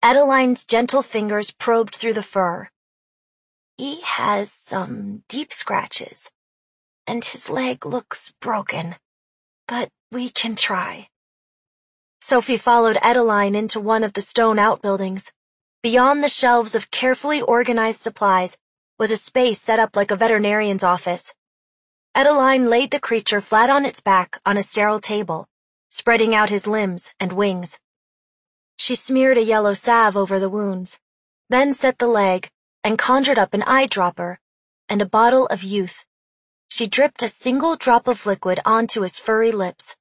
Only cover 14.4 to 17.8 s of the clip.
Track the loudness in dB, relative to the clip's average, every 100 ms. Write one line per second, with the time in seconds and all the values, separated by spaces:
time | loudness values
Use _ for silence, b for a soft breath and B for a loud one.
14.4 | 2 4 2 2 -2 -2 -2 -6 -10 _
15.4 | _ _ _ _ 0 4 4 4 0 0
16.4 | 4 4 2 -4 -6 -4 -2 -2 -2 -2
17.4 | 0 0 2 0